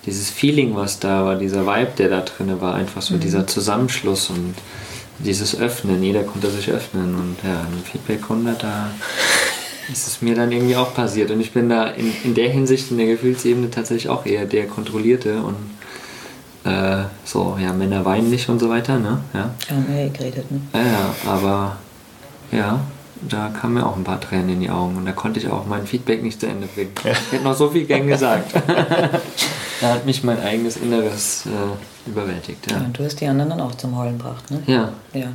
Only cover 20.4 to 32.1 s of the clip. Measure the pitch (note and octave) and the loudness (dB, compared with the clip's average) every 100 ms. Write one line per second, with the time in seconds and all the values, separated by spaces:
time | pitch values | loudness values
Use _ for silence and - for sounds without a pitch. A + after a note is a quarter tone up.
20.4 | - C#3 - - B2 A2 F#2+ - - F#2+ | -4 -6 -2 2 4 4 2 -2 0 2
21.4 | G2 G2+ G2+ G2 - - - - - - | 2 2 0 -6 -14 -20 -20 -20 -20 -20
22.4 | - A2+ G#2 B2 C#3 - - - - G#2+ | -2 0 2 0 -2 -10 -18 -14 -6 -4
23.4 | G#2+ G#2+ A2+ A#2+ - F#2+ F2+ F#2 - F#2+ | -4 -2 0 2 2 -2 -2 -4 -2 0
24.4 | F#2 F#2 F#2 F2+ F2+ F#2 F#2 F#2 A2 A2 | 2 0 0 0 0 -2 -4 -2 -2 -2
25.4 | A2 G#2 G2+ G#2 G2+ B2 - A3+ A2+ - | -2 -4 -2 -4 -2 -4 0 0 0 -4
26.4 | A2 G2+ G2 G#2 G2 - A2 A2 - C3+ | -4 -4 -8 -6 -6 -2 0 0 0 0
27.4 | C3+ C3+ D3 E3+ C#3+ C#3 C#3 C3+ C3 A2 | 0 4 4 2 2 2 4 4 4 2
28.4 | - D#3 C#3+ E3 D3 E3+ E3+ C3+ - - | 2 0 2 2 2 2 2 0 -4 -4
29.4 | - - - - A#2+ A#2+ C3 C3 A#2+ A2 | -4 -4 -8 -2 2 2 2 0 2 0
30.4 | G2 A2+ A#2 - A#2+ A#2 G#2+ G#2 - - | 0 0 -2 -2 0 2 2 -2 -4 -4
31.4 | - G#2 G2+ G2+ - - - | -4 -2 -2 -4 -12 -14 -6